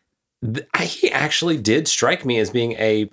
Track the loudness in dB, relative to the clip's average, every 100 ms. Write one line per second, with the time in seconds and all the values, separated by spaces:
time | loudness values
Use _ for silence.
0 | _ _ _ -10 -6 -6 -4 -4 -4 0
1 | 0 0 -2 -2 0 0 2 2 2 0
2 | 2 0 0 0 0 0 -2 0 0 2
3 | -2